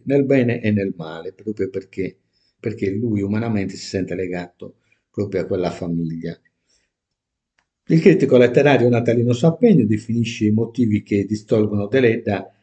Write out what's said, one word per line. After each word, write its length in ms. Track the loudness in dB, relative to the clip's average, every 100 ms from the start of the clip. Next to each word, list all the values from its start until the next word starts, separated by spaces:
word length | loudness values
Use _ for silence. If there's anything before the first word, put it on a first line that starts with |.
nel 200 | -2 0
bene 360 | 2 2 2 0
e 100 | 0
nel 240 | 0 0 -6
male, 360 | -10 -12 -14
proprio 360 | -12 -10 -6 -6
perché, 500 | -8 -12 -8 -8 -10 _ _ _ _
perché 300 | -10 -6 -4
lui 320 | -4 -2 -2
umanamente 520 | -2 -2 -2 -2 -4
si 120 | -8 -8
sente 280 | -6 -4
legato 640 | -6 -6 -6 -10 -14 -20 -20 _ _ _
proprio 300 | -8 -6 -4
a 20 |
quella 260 | -4 -2 -4
famiglia. 640 | -4 -6 -4 -4 -6 -10 -12 _ _ _ _ _ _ _ _ _ _ _ _ _ _ 0
Il 120 | 4
critico 360 | 6 6 6 6
letterario 520 | 6 4 4 4 4
Natalino 440 | 2 2 0 2
Sappegno 520 | 2 0 2 4 4
definisce 640 | 2 -2 -2 -4 -4 -2 0
i 60 |
motivi 500 | 0 0 -2 0 0
che 220 | 0 -2
distolgono 640 | -2 -4 -2 0 0 -2 -2
Deledda 640 | 2 2 0 -2 -6 -6 _